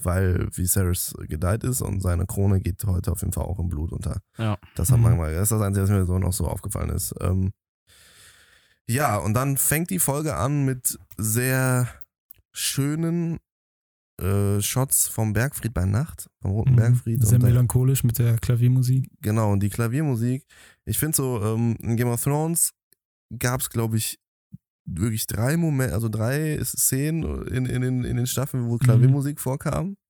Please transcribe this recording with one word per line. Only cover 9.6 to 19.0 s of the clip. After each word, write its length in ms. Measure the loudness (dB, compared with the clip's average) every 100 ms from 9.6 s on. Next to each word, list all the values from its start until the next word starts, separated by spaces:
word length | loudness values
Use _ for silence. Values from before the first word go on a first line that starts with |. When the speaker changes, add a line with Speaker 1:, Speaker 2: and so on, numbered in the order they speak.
| 0 0 -2
Speaker 1:
die 80 | -2
Folge 380 | 0 0 -2 -2
an 280 | 0 0
mit 340 | 0 -2 -4 -8 -12 -6
sehr 720 | -2 0 0 2 2 2 0 -6 -20 _ _ _ _
schönen, 840 | -8 -4 -2 -2 -2 -2 -2 -2 -6 -12 _ _ _ _ _ _ -6
äh, 380 | 0 2 2 0
Shots 480 | 0 -2 0 0 0
vom 240 | -2 0
Bergfried 420 | 0 -2 -2 -4
bei 120 | -2 0
Nacht, 420 | 0 -2 -8 -20 _
vom 120 | -4
Roten 200 | 0 4
Speaker 3:
Mhm. 40 | 4
Speaker 1:
Bergfried. 460 | 6 2 0 0
Speaker 3:
Sehr 120 | 4 6
Speaker 1:
Und 60 |
da 60 | 6
Speaker 3:
melancholisch 560 | 4 4 2 2 2
mit 140 | 0 2
der 180 | 2 2
Klaviermusik. 720 | 2 2 4 4 2 0